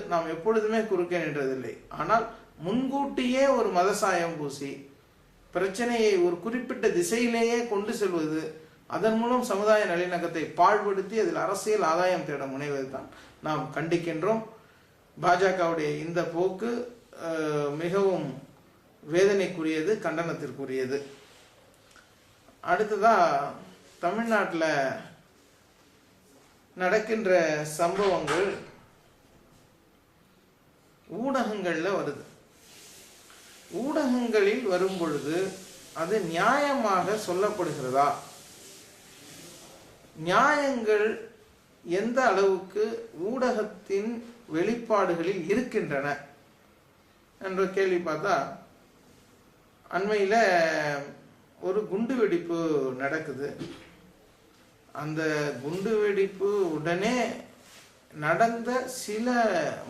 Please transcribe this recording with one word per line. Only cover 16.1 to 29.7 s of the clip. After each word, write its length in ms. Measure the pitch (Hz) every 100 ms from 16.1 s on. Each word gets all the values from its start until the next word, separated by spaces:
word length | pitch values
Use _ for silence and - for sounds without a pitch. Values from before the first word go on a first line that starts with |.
| 170
போக்கு, 760 | 165 165 185 185 226 240 240 - - - 165
அஹ், 520 | 160 156 147 143 147
மிகவும் 640 | 170 196 196 175 143 - - - - _ _ _ -
வேதனைக்குரியது, 840 | 170 196 202 175 175 156 156 156 147
கண்டனத்திற்குரியது. 1040 | 165 160 165 147 143 127 135 131 127 143 143 - - - - - - _ - - - _ _ _ - - 165
அடுத்ததா 760 | 180 214 208 220 208 165 139 143 - - - - -
தமிழ்நாட்டுல 960 | 175 208 233 214 185 170 160 147 131 - - - _ _ _ _ _ _ _ _ _ _ _ - - _ _ -
நடக்கின்ற 920 | 185 214 214 220 185 180 160 151 151
சம்பவங்கள் 880 | - 170 190 202 165 151 160 196 - - - - _ _ _ _ - _ - _